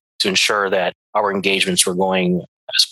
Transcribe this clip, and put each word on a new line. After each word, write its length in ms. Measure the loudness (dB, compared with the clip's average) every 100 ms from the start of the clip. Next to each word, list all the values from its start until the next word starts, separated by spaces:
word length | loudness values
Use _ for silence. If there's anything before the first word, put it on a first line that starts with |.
| -2 -6
to 80 | -2
ensure 420 | 0 0 0 0
that 240 | 0 -2 -6 _
our 180 | -2 0
engagements 540 | 0 0 0 0 0 0
were 80 |
going 480 | 0 0 0 0 0 -4 _ -4 -2
as 100 | 0